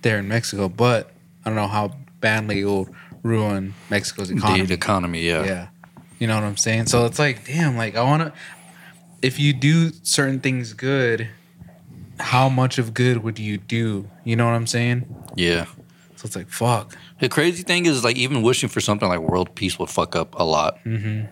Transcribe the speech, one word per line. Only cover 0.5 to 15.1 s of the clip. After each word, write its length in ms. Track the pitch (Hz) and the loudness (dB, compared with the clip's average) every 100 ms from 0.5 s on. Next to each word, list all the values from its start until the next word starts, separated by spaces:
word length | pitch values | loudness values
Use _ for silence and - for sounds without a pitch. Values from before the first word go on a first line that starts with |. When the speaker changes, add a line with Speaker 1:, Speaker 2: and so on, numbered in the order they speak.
| 101 98 | -2 -4
Speaker 1:
but 440 | 104 123 117 - - _ - | 2 4 4 -2 -18 _ -10
I 40 | - | -4
don't 60 | 110 | -2
know 120 | 101 | 0
how 240 | 104 104 - - - | -2 -4 -6 -20 -2
badly 400 | 110 110 107 101 | 0 0 0 -2
it 40 | |
will 240 | 101 98 95 - - - | 0 0 -2 -10 -20 -8
ruin 520 | 117 113 107 98 95 98 - | -2 0 0 -2 -4 -10 -4
Mexico's 400 | 101 95 - 95 | -2 -2 -8 -4
Speaker 2:
The 80 | 95 | 0
Speaker 1:
economy. 360 | 107 104 95 | 2 2 2
Speaker 2:
economy, 480 | 87 - 98 87 82 | 0 0 0 0 -2
yeah. 220 | 85 82 | 0 0
Speaker 1:
Yeah. 240 | 95 92 90 - - - - - | 0 -4 -8 -18 -20 -20 -20 -4
You 80 | 117 | 0
know 80 | 110 | 0
what 80 | |
I'm 120 | 104 101 | -2 -2
saying? 300 | - 113 113 | 0 0 2
So 180 | 120 120 | 2 2
it's 120 | - | 2
like, 280 | 147 117 - | 0 0 -6
damn, 300 | 151 156 120 | 0 0 0
like, 200 | 110 113 | -2 0
I 60 | |
wanna, 300 | 127 151 160 - - - - - - - - - | 2 2 0 -8 -20 -20 -20 -20 -20 -20 -20 -4
if 160 | 131 131 | -2 2
you 140 | 147 | 2
do 380 | 131 139 165 165 - | 4 4 4 2 -2
certain 380 | - - 139 135 | -2 0 0 0
things 320 | 131 127 117 | -2 -2 -6
good, 560 | 104 127 139 120 113 113 - _ - - - - - - - | -6 -2 0 2 0 -4 -12 _ -20 -20 -20 -20 -20 -20 -10
how 300 | - 123 131 | 0 4 4
much 300 | 127 127 131 | 4 2 0
of 160 | 113 | -2
good 280 | 110 123 120 | 2 2 2
would 140 | 110 107 | -2 -6
you 200 | 107 104 | -4 -6
do? 500 | - 117 113 101 101 - | -4 -2 -2 -4 -8 -12
You 120 | 120 113 | -4 2
know 80 | 117 | 2
what 60 | |
I'm 120 | 117 113 | 2 0
saying? 440 | 120 120 123 123 | 0 0 0 -4